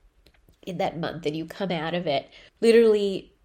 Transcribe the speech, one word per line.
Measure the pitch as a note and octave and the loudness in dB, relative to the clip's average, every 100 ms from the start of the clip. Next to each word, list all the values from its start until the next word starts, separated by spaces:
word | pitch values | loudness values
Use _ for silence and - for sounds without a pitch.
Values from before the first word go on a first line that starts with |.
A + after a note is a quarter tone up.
| _ _ _ _ _ _ - | _ _ _ _ _ _ -10
in | F3 | -4
that | F#3+ E3+ | -4 -4
month, | D3+ D#3+ D3 | -8 -4 -6
and | D#3 | -6
you | D#3+ | -8
come | - F#3+ | -8 -4
out | E3+ D#3+ | -4 -4
of | F3 E3+ | -4 -2
it | C3+ - - - - | -4 -4 -20 -20 0
literally, | A3+ A3+ A3+ G#3+ G3+ F#3+ - _ | 4 6 6 4 0 -4 -10 _